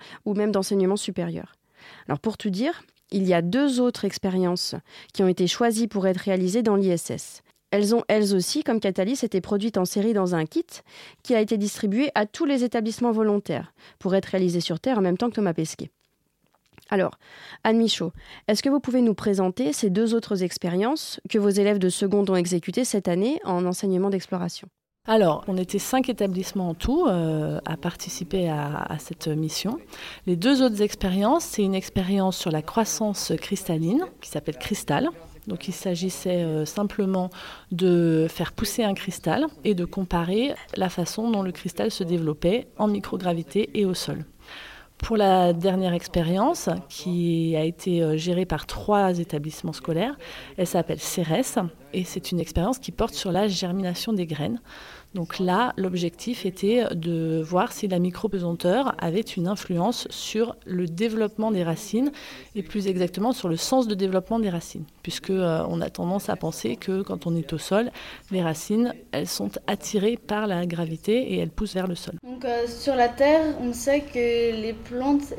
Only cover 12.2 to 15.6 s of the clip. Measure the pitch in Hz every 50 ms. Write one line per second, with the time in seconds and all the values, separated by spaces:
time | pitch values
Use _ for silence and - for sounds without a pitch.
12.2 | 214 208 - - 330 285 285 262 240 240 - 240 214 220 214 - 240 240 226 220
13.2 | 220 214 208 202 202 - 170 127 - - _ _ - - - _ - 190 180 196
14.2 | 185 - - 185 185 180 170 175 165 - 170 165 - 262 262 220 196 180 175 185
15.2 | 240 240 220 - 208 180 165 -